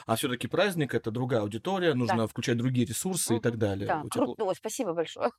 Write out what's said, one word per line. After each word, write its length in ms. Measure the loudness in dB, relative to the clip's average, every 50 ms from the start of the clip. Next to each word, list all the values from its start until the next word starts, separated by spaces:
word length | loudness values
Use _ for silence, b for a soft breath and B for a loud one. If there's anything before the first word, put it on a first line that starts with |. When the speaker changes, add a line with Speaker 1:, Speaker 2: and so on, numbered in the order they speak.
| B
Speaker 1:
а 100 | B -2
всё-таки 320 | 0 0 -2 -2 -2 -4 -2
праздник — 460 | 2 2 2 2 2 0 -2 0 0
это 160 | -2 -2 -2
другая 300 | -4 -2 -2 0 2 0
аудитория, 520 | 0 0 -4 -4 -2 -2 0 2 4 4 4
нужно 220 | 4 2 2 2 2
Speaker 2:
Да. 100 | 2 0
Speaker 1:
включать 300 | -2 -4 0 0 0 2
другие 280 | 2 0 2 2 0 0
ресурсы 500 | 0 -4 -4 -2 -2 -2 0 2 0 2
и 20 |
Speaker 2:
Мгм. 20 |
Speaker 1:
так 160 | 2 0 0 2
далее. 300 | 0 0 0 0 0 0
Speaker 2:
Да, 140 | -2 -2
Speaker 1:
У 80 | -2 -4
тебя 120 | -2 0
Speaker 2:
круто. 220 | 0 0 0 -2 0
Ой, 100 | -2 -2
спасибо 380 | -2 -4 -8 -4 -4 -4 -2 0
большое. 380 | -2 -2 -2 -2 -2 -2 -2 -2